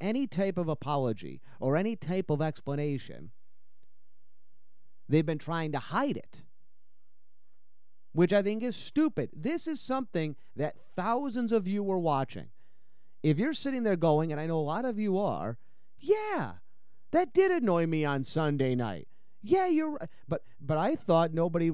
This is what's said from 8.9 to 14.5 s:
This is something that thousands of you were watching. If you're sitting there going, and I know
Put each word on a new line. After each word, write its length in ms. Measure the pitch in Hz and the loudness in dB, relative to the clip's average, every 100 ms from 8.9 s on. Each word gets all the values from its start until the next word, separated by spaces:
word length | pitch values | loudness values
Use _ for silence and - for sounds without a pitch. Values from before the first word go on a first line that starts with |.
| - 311 - 117 | 2 2 2 -4
This 320 | - 180 330 - | -2 -2 -2 -4
is 140 | 302 | -6
something 560 | - 262 262 175 156 147 - | -2 -2 -2 -2 -2 -4 -10
that 220 | - 147 - - | -4 -4 -4 -8
thousands 580 | - 185 240 277 233 233 | -4 0 0 0 -2 2
of 140 | 226 185 | 2 4
you 160 | 202 | 0
were 160 | 202 185 | 2 2
watching. 520 | 170 139 131 98 - - - - - - - - | 4 4 2 -2 -8 -10 -10 -10 -10 -10 -10 0
If 160 | 156 151 | 2 4
you're 160 | 262 | 4
sitting 280 | 302 277 262 | 0 -2 0
there 140 | 220 180 | 2 4
going, 340 | 165 151 160 | 6 6 4
and 100 | 151 | 0
I 60 | |
know 120 | 160 | 0